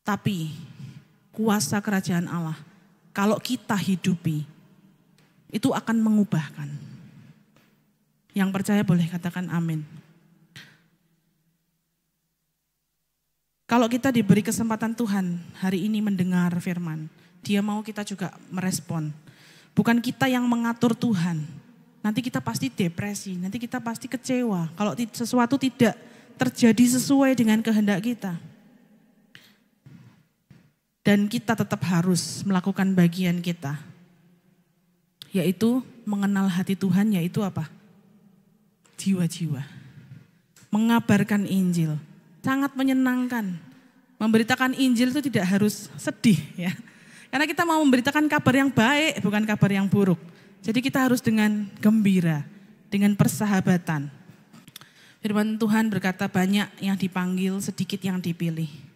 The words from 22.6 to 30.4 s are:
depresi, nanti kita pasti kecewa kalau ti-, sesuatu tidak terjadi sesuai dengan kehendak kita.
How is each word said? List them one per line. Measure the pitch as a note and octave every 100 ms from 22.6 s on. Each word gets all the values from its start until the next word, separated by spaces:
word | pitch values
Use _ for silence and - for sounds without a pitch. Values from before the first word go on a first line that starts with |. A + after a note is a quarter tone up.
| C4
depresi, | - F3+ E3+ G3+ G3+ G3+ F3+
nanti | F#3 A#3
kita | A#3 B3+
pasti | A#3 A3+ B3+
kecewa | B3 - B3+ A#3+ F#3 E3
kalau | E3 G#3 C#3
ti-, | A#3
sesuatu | - A#3 B3 A#3+ C4+
tidak | C4+ - A3+ - - - - -
terjadi | B3+ - A#3+ A3 B3 B3+
sesuai | A3+ C#4 C4+ C4
dengan | A3 A3
kehendak | A3+ G#3+ G#3 G3
kita. | A3+ A#3+ G3 E3+ - - _ _ _ _ _ _ _ - _ _ _ _ - - - _ _ _